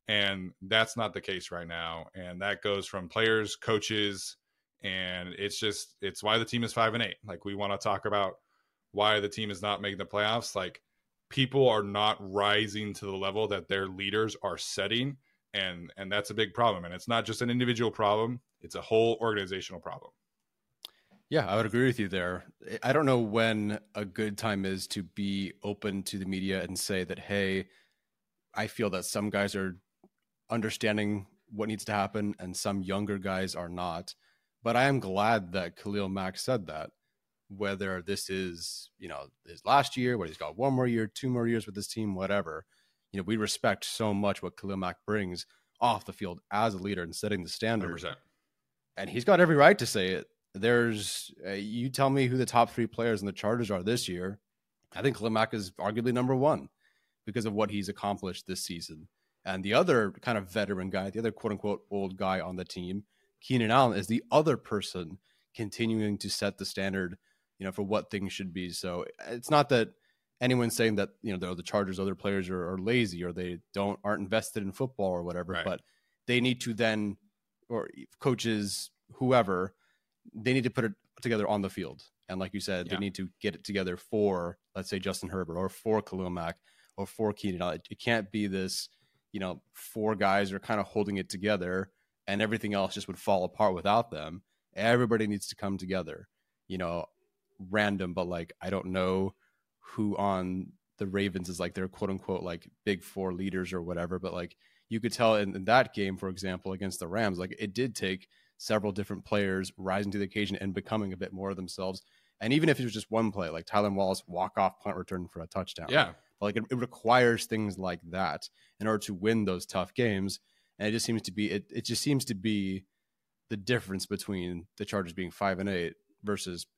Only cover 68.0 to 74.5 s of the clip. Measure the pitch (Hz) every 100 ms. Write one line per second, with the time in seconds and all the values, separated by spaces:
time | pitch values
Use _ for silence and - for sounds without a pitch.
68 | 78 101 95 - 95 87 90 85 92 87
69 | - - - 120 117 151 135 127 107 -
70 | _ _ _ _ 127 127 117 - 113 104
71 | 98 - 110 92 90 90 87 107 98 95
72 | 98 95 101 98 90 92 87 95 95 123
73 | 110 87 87 85 90 87 - 101 101 98
74 | 101 104 95 110 -